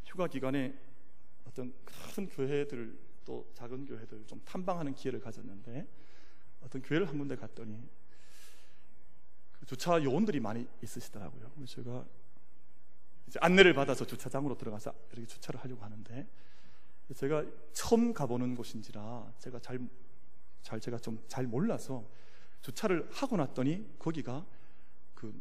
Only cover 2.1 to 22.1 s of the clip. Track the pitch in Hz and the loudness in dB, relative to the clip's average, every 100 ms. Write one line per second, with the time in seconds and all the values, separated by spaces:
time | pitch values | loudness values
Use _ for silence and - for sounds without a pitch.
2.1 | - 196 - 135 143 143 120 113 - - | -2 -2 0 0 2 0 0 -2 -2 -4
3.1 | - - 123 117 - 123 127 135 113 113 | -4 -2 -4 -4 -4 -2 -2 -2 -4 -4
4.1 | 107 104 113 - 185 185 175 147 135 135 | -4 -4 -4 -2 -2 0 0 0 0 -2
5.1 | 120 107 113 113 98 110 123 151 - - | -2 -2 -4 -4 -4 -2 -4 -4 -4 -4
6.1 | - - - - - 131 135 127 151 190 | -4 -4 -4 -4 -4 -2 -2 0 2 2
7.1 | 147 143 131 110 - 110 107 139 - - | 0 -2 -2 -2 -4 -4 -4 -4 -4 -4
8.1 | - - - - - - - - - - | -4 -4 -4 -4 -4 -4 -4 -2 -2 -2
9.1 | - - - - - 135 131 170 170 139 | -2 -2 -2 -2 -2 -2 -2 4 4 6
10.1 | 139 214 151 110 113 123 - 117 - - | 4 4 2 2 0 -2 -2 -2 -2 -2
11.1 | 104 90 76 117 147 131 - 120 123 - | -2 -4 -4 -4 -4 -4 -2 -2 -2 -4
12.1 | - - - - - - - - - - | -4 -4 -4 -4 -2 -2 -2 -2 -2 -2
13.1 | - - - - 185 185 139 139 127 113 | -2 -2 4 8 12 12 12 4 2 0
14.1 | 120 131 135 143 120 120 104 - - - | 0 0 0 2 0 0 -2 -2 -2 -2
15.1 | 120 117 - - 135 127 127 107 107 101 | -2 -2 -2 -2 -2 -2 -4 -4 -4 -4
16.1 | 120 - - - - - - - - - | -4 -4 -4 -4 -4 -4 -4 -4 -4 -4
17.1 | 139 135 151 - - - - - 226 233 | -2 2 2 0 -2 -4 -2 4 6 6
18.1 | 220 135 120 127 123 107 113 101 107 107 | 2 0 2 0 0 -2 -2 -2 -2 -2
19.1 | 120 110 107 127 127 - 127 123 - - | -2 -4 -4 -4 -4 -2 -2 -2 -4 -4
20.1 | - - - - - - 113 117 120 - | -4 -2 -2 -2 -2 -2 -2 -2 -2 -2
21.1 | 110 - - 131 113 220 180 - 131 104 | -2 -2 0 0 2 2 0 -2 -2 -2